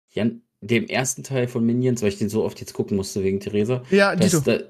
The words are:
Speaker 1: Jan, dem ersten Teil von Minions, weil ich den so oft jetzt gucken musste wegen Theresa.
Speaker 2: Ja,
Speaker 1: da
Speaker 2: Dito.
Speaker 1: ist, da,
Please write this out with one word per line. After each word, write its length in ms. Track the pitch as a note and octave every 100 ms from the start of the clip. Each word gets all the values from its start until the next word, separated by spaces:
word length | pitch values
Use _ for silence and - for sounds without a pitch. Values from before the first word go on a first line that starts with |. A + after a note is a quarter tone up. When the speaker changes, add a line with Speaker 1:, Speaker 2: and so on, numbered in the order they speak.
| _
Speaker 1:
Jan, 340 | - A2 - _ _
dem 240 | G2 A#2 -
ersten 360 | A2+ C3 -
Teil 240 | C#3 C3+ B2
von 180 | B2 A#2
Minions, 380 | A#2+ B2+ A#2
weil 60 | G#2
ich 100 | G2
den 100 | G#2
so 140 | G#2+ F#2
oft 140 | -
jetzt 140 | -
gucken 220 | - G2+ G2+
musste 280 | F#2+ G#2+
wegen 160 | F#2+ G2
Theresa. 420 | G2+ G#2 G#2+ B2+ -
Speaker 2:
Ja, 260 | G3 G3+ F3
Speaker 1:
da 80 |
Speaker 2:
Dito. 140 | F#3 E3
Speaker 1:
ist, 100 | C3+
da, 120 | A2 -